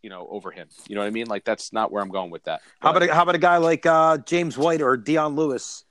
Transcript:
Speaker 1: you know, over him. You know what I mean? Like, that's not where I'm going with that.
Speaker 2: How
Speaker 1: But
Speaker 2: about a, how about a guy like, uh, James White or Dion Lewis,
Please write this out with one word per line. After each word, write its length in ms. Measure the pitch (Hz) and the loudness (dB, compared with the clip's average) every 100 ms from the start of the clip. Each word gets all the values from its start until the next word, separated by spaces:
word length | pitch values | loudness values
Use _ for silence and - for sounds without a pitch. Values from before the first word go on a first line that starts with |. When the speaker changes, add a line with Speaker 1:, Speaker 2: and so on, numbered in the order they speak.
Speaker 1:
you 80 | 110 | -18
know, 180 | 95 - | -18 -12
over 220 | 101 92 | -12 -12
him. 160 | 92 82 - - | -14 -20 -20 -12
You 80 | 104 | -6
know 60 | |
what 60 | 104 | -4
I 40 | |
mean? 160 | 110 113 | -6 -6
Like, 160 | 101 | -6
that's 300 | 113 107 - | -4 -6 -4
not 180 | 110 110 | -4 -4
where 100 | 104 | -4
I'm 80 | 95 | -6
going 200 | 95 90 | -6 -8
with 120 | 82 - | -10 -10
that. 160 | 80 _ _ | -10 _ _
Speaker 2:
How 140 | 151 | 2
Speaker 1:
But 100 | 180 | 2
Speaker 2:
about 60 | 170 | 2
a, 60 | 160 | 2
how 80 | |
about 120 | 175 170 | 4 4
a 40 | |
guy 180 | 180 175 | 4 4
like, 280 | 165 165 165 | 2 2 4
uh, 320 | 160 160 156 | 4 4 2
James 380 | - 175 170 127 | 0 -2 -2 0
White 240 | 160 160 | 0 2
or 140 | 135 127 | 2 0
Dion 380 | 107 156 151 143 | 0 0 0 -2
Lewis, 480 | 156 123 - - _ | -2 -2 -8 -18 _